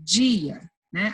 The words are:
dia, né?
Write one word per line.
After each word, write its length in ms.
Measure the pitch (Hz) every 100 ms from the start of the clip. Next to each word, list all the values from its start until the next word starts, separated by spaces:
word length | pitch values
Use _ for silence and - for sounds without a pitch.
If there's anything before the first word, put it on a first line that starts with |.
dia, 560 | 156 202 262 220 147 127 - _ _
né? 200 | 175 208